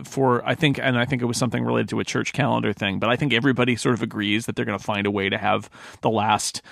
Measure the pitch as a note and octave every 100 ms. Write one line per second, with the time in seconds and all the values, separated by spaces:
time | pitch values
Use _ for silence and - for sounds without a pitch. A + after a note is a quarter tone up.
0 | C#3 - C3 A#2+ - B2+ D3+ C3 C3 B2
1 | A#2+ B2+ A#2+ A#2+ B2+ A#2+ A#2+ A#2+ A2 A2
2 | G#2 B2 - - C3 A#2 A2 G2+ G2+ F#2+
3 | G#2 B2 D3 A#2 C3+ B2 B2 A#2 C#3 A2+
4 | A2+ G#2+ G#2 G#2 A#2 G#2+ A#2 G2+ - G#2
5 | G2+ G2+ G2 G#2 G2+ G#2 G2 - - -
6 | A#2+ A2 G#2+ G#2 - - -